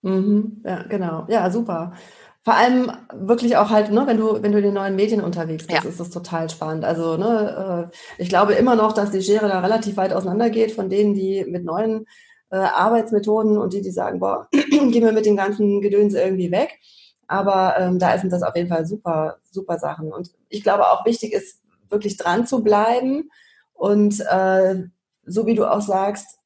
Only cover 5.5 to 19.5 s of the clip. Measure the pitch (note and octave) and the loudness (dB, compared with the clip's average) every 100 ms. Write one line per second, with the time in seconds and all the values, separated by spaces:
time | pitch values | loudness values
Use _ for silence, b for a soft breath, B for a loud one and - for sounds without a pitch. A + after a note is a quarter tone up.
5.5 | D#3 - D#3 C#3 - E3+ F3 - E3 E3 | -8 -2 -2 -2 -8 -10 -10 -8 -6 -6
6.5 | - D#3 D#3+ - E3 E3 D#3+ G#3+ A3+ G#3 | -6 -6 -4 -2 -2 -2 -2 0 0 0
7.5 | - F#3+ F3 F3 - - - F3+ F#3 G3+ | -4 -6 -6 -8 -14 -20 -10 0 2 4
8.5 | G#3 B3 A#3 G#3+ G#3+ G3+ F#3+ F#3+ G#3 G#3 | 4 4 4 2 0 -2 -2 2 2 2
9.5 | F#3 F3+ A3+ G#3 G3 F#3+ F#3 F#3+ G3 A#3 | 0 0 0 -2 -2 -2 -2 -2 0 0
10.5 | A3 A3 G#3+ F#3+ G3 G#3 G3 F#3+ G3 - | 2 0 -2 -2 2 2 2 -2 -2 -4
11.5 | F3+ F3 E3+ A3 A3 A3 b b b _ | -6 -4 -2 -2 -4 -8 b b b _
12.5 | F#3+ F#3+ - G3+ A#3 A3+ G#3+ G#3 G#3+ A3 | -2 0 2 2 2 0 -2 0 2 2
13.5 | G#3 F#3+ G3 F#3+ F3+ - F#3 F#3+ G3 - | 2 0 -4 -6 -6 -6 -4 -2 -4 0
14.5 | C#4+ D4 C#4+ C4+ A#3 A3+ A3 G#3+ G3+ G3 | 0 2 4 4 4 4 4 2 2 0
15.5 | G#3 G#3 G3+ G3+ G3+ G#3 G3 F#3 F#3+ F3 | 0 2 2 2 2 2 2 0 0 0
16.5 | F#3 D4 - b b b _ - F#3+ G3 | 0 -2 -6 b b b _ -4 -2 0
17.5 | F#3+ F#3 - F3+ F3+ F3+ F3+ F#3 F3+ - | 2 2 2 0 2 2 2 0 -2 -2
18.5 | E3+ F3 E3 D#3+ G#3 F3 D#3+ D#3 E3 _ | -2 -2 -2 -2 -6 -4 -4 -4 -8 _